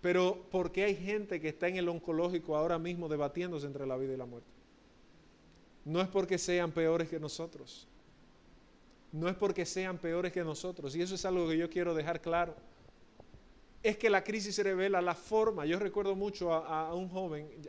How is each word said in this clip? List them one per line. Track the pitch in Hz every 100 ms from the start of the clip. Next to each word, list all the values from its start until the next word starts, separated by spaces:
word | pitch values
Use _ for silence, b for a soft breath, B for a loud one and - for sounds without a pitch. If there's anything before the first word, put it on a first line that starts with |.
Pero | 175 180 180 185 -
¿por | 185 180
qué | 185 208
hay | 196
gente | 180 214 202 180
que | 156
está | 151 175
en | 185
el | 175
oncológico | 170 170 160 175 180 160 151
ahora | 156 170
mismo | 165 175 165
debatiéndose | 151 143 165 180 160 143
entre | 139 135
la | 131
vida | 135
y | 131
la | 123
muerte? | 120 - - - - - - - - - - - - - - 143
No | 165
es | 185
porque | 196 185 180
sean | - 180 170
peores | 160 160 165 165
que | 160
nosotros. | 151 - 170 - - - - - - - - - - - - - - - -
No | 151 170
es | 185
porque | 202 190 170
sean | 185 185 180
peores | 170 170 180
que | 180
nosotros. | 165 160 180 175 143 151
Y |
eso | 180 185
es | 190
algo | 180 165
que | 160
yo | 170
quiero | 180 175
dejar | 160 151 165
claro. | 170 170 170 160 - - - - - - - - - - - -
Es | 220 208
que | 226
la | 196
crisis | 190 214 208 202
revela | 196 185 196 190
la | 180 170
forma. | - 220 220 202 151
Yo | 175
recuerdo | 202 196 196 190
mucho | 202 196 175
a, | 160 151
a, | 156 160
a |
un | 170 185
joven, | 185 185 151 151 113